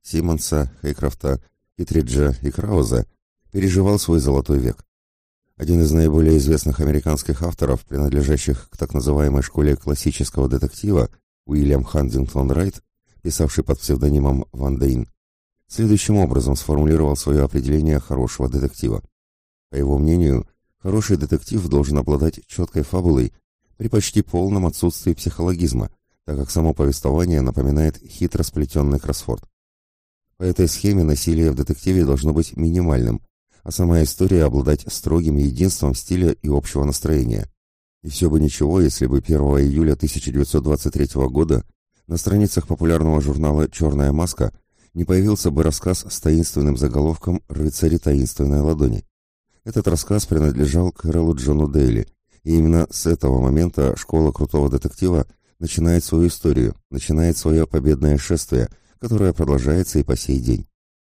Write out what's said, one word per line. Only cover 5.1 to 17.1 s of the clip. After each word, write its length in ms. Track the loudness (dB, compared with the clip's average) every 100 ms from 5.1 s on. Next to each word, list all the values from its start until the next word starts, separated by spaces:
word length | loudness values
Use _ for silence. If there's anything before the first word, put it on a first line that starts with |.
| _ _ _ _ _
Один 240 | 0 2
из 100 | 4
наиболее 460 | 4 4 4 4 4
известных 420 | 4 0 0 0
американских 640 | 0 0 0 -4 -4 -4
авторов, 400 | -4 -2 -2 -2
принадлежащих 880 | -4 -4 0 0 0 0 0 -4 -6
к 80 | -10
так 160 | -6
называемой 500 | -4 0 2 2 0
школе 320 | -2 0 0 0
классического 720 | -2 -2 -2 -4 -6 -2 -2
детектива, 640 | 0 -2 -4 -2 0 0 -4 _ _ -4
Уильям 380 | 0 2 2
Хантингтон 680 | 0 -2 0 -2 -2 -2 0
Райт, 300 | 0 -2 -6 -18 _ _ _
писавший 440 | -8 -2 -2 0 -2
под 160 | -4
псевдонимом 640 | -2 0 2 2 2 0 -4
Ван 260 | -6 -4 0
Дейн, 300 | 0 0 -4 _ _ _ _ _ _
следующим 480 | -2 2 2 2 2
образом 400 | 2 2 0 -2
сформулировал 600 | 0 0 2 2 2